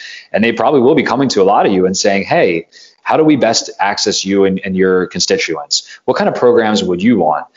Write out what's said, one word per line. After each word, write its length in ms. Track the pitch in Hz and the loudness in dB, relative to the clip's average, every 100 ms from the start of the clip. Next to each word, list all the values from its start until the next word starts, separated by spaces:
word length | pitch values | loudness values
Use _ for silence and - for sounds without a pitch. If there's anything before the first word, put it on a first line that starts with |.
| - - - | -20 -20 -8
and 120 | 85 | -2
they 80 | 113 | -2
probably 300 | 110 113 147 | 0 0 2
will 120 | 120 | 4
be 80 | 151 | 2
coming 280 | 104 120 135 | 0 -2 -2
to 120 | 101 | 2
a 20 | |
lot 200 | 95 117 | 2 2
of 80 | 147 | 2
you 140 | 95 92 | 0 0
and 100 | 95 | 0
saying, 280 | 104 98 | -2 -2
"Hey, 440 | 90 165 127 85 - - - _ | 0 0 0 -2 -8 -18 -20 _
how 140 | - 135 | -2 0
do 80 | |
we 120 | 156 143 | 2 2
best 340 | 110 110 - - | 2 0 -4 -4
access 420 | 98 104 107 92 | -4 -2 -4 -4
you 220 | 95 98 | -2 2
and, 160 | 95 95 | 2 0
and 140 | 98 92 | -4 0
your 300 | 92 92 90 | 2 2 -2
constituents? 920 | 92 - 98 - 78 73 - - - | -4 -2 -2 -2 -8 -6 -8 -8 -8
What 140 | - 127 | -4 -2
kind 100 | 202 | -2
of 60 | |
programs 500 | - 123 117 110 107 | 2 2 4 2 0
would 180 | 90 87 | -2 0
you 160 | 107 110 | 2 2
want? 280 | 78 73 - | 2 -2 -6